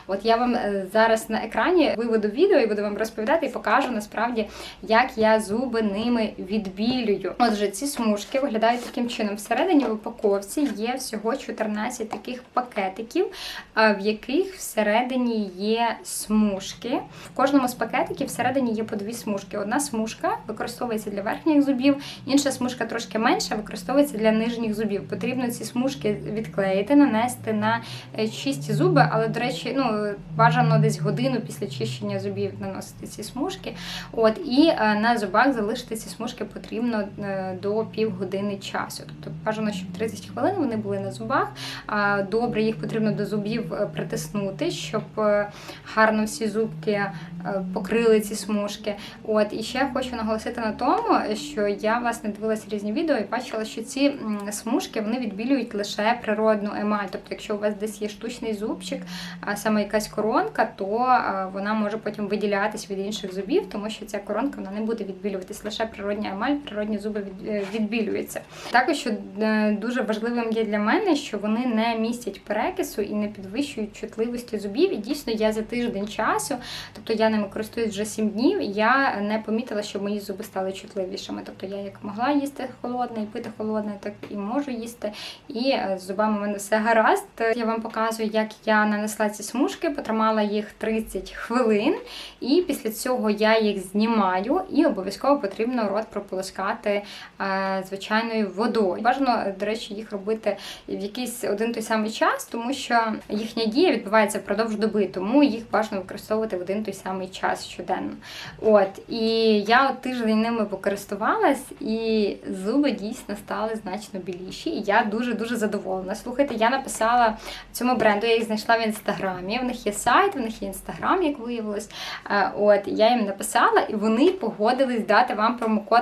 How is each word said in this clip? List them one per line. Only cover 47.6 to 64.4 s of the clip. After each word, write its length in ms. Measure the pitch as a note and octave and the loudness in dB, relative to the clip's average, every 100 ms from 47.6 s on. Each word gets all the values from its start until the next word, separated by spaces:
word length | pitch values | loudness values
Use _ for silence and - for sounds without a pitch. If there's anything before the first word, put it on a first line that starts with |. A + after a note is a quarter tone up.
| F#3 | -4
покрили 480 | A3 - A3 A3+ A3 | -4 0 4 6 6
ці 140 | G#3 A3 | 4 -4
смужки. 600 | - G#3 G3+ - G#3+ G3+ - - | -2 -2 -2 -6 -6 -8 -10 -10
От, 240 | - G#3+ G#3 | 0 2 2
і 120 | - | -2
ще 260 | A3 B3+ C#4 | -4 -2 0
хочу 220 | C4+ B3+ A3+ | -2 -4 -4
наголосити 460 | A3 A3 A#3 A#3+ | -2 -2 -2 -4
на 100 | A3 | -4
тому, 640 | G#3 B3+ F#4+ A#4 B3 G3+ G#3+ | 0 2 4 4 2 2 -4
що 320 | - A3 G3+ | -4 -2 0
я, 320 | G3 G#3 A#3+ | 0 0 0
власне, 300 | A#3+ A3+ G#3+ | 0 -2 -6
дивилася 360 | G3+ A3 G#3+ - | -4 -2 -2 -4
різні 240 | G#3 G#3 | -4 -2
відео 240 | A#3+ E4 B3 | 0 2 0
і 60 | G3+ | 0
бачила, 340 | A#3 - A3 A3 | -4 -4 -6 -6
що 180 | A#3 | -8
ці, 220 | A3 C4 C#4+ | -6 2 2
м, 340 | C#4 A3 G#3 G3+ | 2 -4 -4 -4
смужки, 500 | G#3 A3 D4+ F#4+ A3+ | -6 -2 -2 0 -4
вони 180 | G#3 C4 | -2 -2
відбілюють 560 | A3 F#3+ A#3+ C#4 A3 G3+ | -2 -4 0 0 0 -4
лише 440 | G#3 - G#3+ A#3 | -4 0 0 2
природну 500 | A3 G#3+ A3 G#3+ G3+ G#3 | 0 2 4 4 0 -2
емаль. 260 | G#3 G#3 F#3+ | 0 0 -2
Тобто, 160 | G3+ - | -8 -8
якщо 260 | - - G#3 | -10 -6 -2
у 40 | |
вас 160 | G#3 G3 | -2 -2
десь 260 | G#3+ - | -6 -4
є 80 | G#3 | -8
штучний 440 | - A#3+ - A3+ | -6 -10 -6 -4
зубчик, 480 | G#3 A3 E4 - - - - - - | -4 -4 -6 -6 -8 -8 -10 -10 -8
а 140 | G3+ G#3 | -6 -2
саме 260 | A3 G#3+ | 2 2
якась 260 | G#3 G#3+ G#3 | 2 0 0
коронка, 640 | - G#3+ C#4+ G#4+ - A3 - | -2 2 2 2 0 -2 -2
то, 200 | G3 A3+ | -2 0
а, 500 | - - - F#3+ F#3+ | 4 4 4 -2 -4
вона 280 | F#3+ G3+ | -4 -2
може 240 | A3 G#3 A3 | 0 0 -2
потім 300 | G#3+ G#3+ G3+ | -4 -4 -2
виділятись 640 | G#3+ G#3 G3+ G#3+ G#3+ - | 0 2 2 0 -2 -6
від 80 | F#3+ | -6
інших 340 | G3 G#3+ F#3 | -4 -6 -6
зубів, 360 | F#3 F#3+ F#4 - | -6 0 2 2
тому 200 | A3 G#3+ | -4 -6
що 160 | - G#3+ | -8 -8
ця 140 | G3+ | -6
коронка, 380 | G3+ G#3 | -4 -2